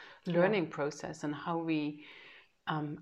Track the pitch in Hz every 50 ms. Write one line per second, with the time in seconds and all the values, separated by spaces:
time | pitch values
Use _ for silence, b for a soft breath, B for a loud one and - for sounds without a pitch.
0 | B B B B B 180 175 175 175 190 214 196 165 160 - - 143 147 151 -
1 | - - 156 - - 147 147 151 - 185 170 165 165 165 160 151 151 147 151 151
2 | B B B B B B B B B B B _ _ - 170 156 147 147 151 -